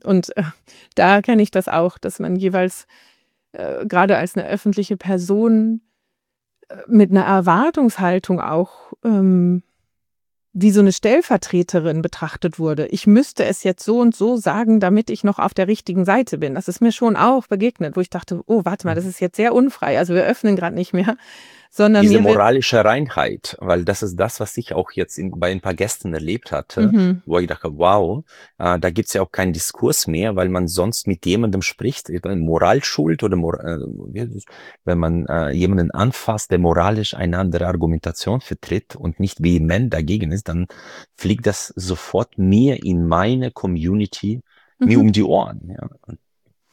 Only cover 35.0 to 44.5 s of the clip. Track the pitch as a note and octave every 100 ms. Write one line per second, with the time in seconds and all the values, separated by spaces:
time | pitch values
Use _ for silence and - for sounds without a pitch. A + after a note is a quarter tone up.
35 | E2 E2+ - E2 D2+ C#2+ F2+ F#2+ E2+ -
36 | A2+ - - G#2+ - F2+ F2 E2 F2+ G#2+
37 | G#2 - F2+ F2 F#2+ E2+ F2 F2+ E2 D#2+
38 | - - - B2 - - - F#2 - -
39 | F2 - F#2+ - E2+ F2 D#2+ F#2 B2 E2
40 | D#2 G#2+ E2 F#2+ F#2 E2+ F2+ - - -
41 | - - F2+ G#2+ A2 G2+ - - F#2 F2
42 | - F2+ A#2+ - F#2+ G#2 C3+ C3 - F2+
43 | E2+ E2 G2+ B2+ B2+ - G2 F2 E2 G#2
44 | G2+ - G2+ A#2+ -